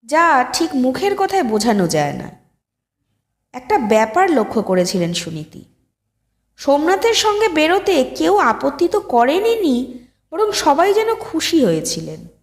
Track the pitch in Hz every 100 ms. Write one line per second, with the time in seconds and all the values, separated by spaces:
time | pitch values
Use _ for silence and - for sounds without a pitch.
0 | - 302 339 277 247 - 330 269 254 254
1 | 403 403 381 381 262 214 220 208 175 156
2 | 147 131 - - _ _ _ _ _ _
3 | _ _ _ _ _ 247 254 427 220 220
4 | 220 349 381 285 208 226 196 185 180 190
5 | 170 170 - 160 156 - - _ _ _
6 | _ _ _ _ _ _ - 285 311 381
7 | 453 440 427 415 440 311 311 381 381 339
8 | - - 320 403 277 214 269 277 349 415
9 | - 240 247 330 440 453 349 247 254 -
10 | - _ _ 320 427 - 311 277 381 403
11 | 440 440 - 320 - 330 233 160 156 -
12 | 160 160 - _